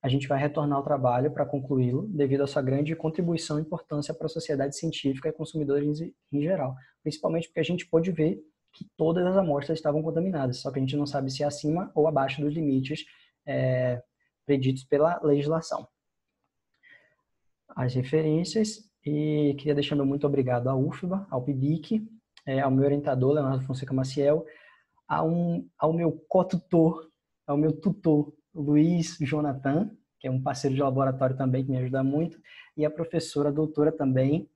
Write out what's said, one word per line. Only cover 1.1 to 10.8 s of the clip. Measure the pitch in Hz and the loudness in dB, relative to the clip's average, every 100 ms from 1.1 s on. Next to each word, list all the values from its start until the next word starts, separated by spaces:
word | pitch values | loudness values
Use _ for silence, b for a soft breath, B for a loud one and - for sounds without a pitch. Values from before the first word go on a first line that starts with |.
| 123 139 | 2 0
pra | 147 143 | -2 -4
concluí-lo, | 139 131 135 123 131 214 | -4 -2 0 2 0 -4
devido | 165 139 139 | 0 2 2
à | 139 | 0
sua | - | 0
grande | 131 135 151 160 | 0 0 0 -2
contribuição | 160 160 175 165 - 151 | -4 -2 -2 -2 -2 -4
e | |
importância | 156 165 - 151 147 | -4 -8 -6 -6 -6
pra | 147 156 | -6 -6
sociedade | 160 - 143 139 - | -6 -4 -2 -2 -4
científica | 165 156 139 135 156 | -8 -4 -4 -2 -6
e | |
consumidores | 156 151 160 143 143 147 151 | -6 -8 -4 0 0 0 -2
em, | 175 - _ | -6 -12 _
em | 143 | -2
geral. | 151 185 131 131 B B | 0 0 -2 -6 B B
Principalmente | - 151 - 165 165 | -8 -4 -2 -2 -4
porque | - | -4
a | |
gente | 160 175 - | -2 -2 0
pôde | 165 170 | 0 2
ver | 165 156 196 - _ _ | 0 0 0 -10 _ _
que | _ - _ | _ -20 _
todas | 160 175 180 | 0 2 2
as | 190 | 2
amostras | 180 143 139 156 | 2 0 -2 -2
estavam | 156 147 | 0 0
contaminadas, | 160 160 185 170 135 123 | 0 -2 -2 0 -2 -2
só | 143 | -6
que | |
a | 135 | -2